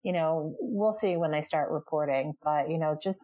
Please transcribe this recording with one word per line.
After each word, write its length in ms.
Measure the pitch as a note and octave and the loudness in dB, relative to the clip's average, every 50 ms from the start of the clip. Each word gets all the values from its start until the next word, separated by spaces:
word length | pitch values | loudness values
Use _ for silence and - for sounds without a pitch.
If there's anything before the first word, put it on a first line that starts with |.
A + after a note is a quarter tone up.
you 100 | - F3 | -2 -2
know, 440 | F3+ E3+ D#3+ D#3+ E3 E3 D3+ D#3+ - - | 0 2 2 2 2 0 -2 -4 -6 -6
we'll 360 | G4 A#3+ A#3 G3+ G#3 A3 G#3+ | -6 -4 -2 0 0 0 0
see 240 | G#3+ - G3 F3 E3+ | 2 0 0 2 2
when 120 | E3+ D#3 | 2 2
they 120 | D3+ D3+ | 0 0
start 280 | D3+ - - D#3 C#3+ - | -2 0 0 0 0 0
reporting, 640 | D#3 D3+ - - - D3+ D3+ C#3+ C3+ C3+ C3+ D3+ D3+ _ | -2 -4 -4 -2 -2 0 2 2 2 0 0 -2 -6 _
but, 280 | - D3+ D3+ D3 C#3 D#3 | -2 0 2 2 2 0
you 80 | E3 D#3+ | 0 0
know, 180 | D#3+ D3+ D3+ D3+ | 0 0 0 0
just 200 | - G3 G3 - | -2 -4 -4 -2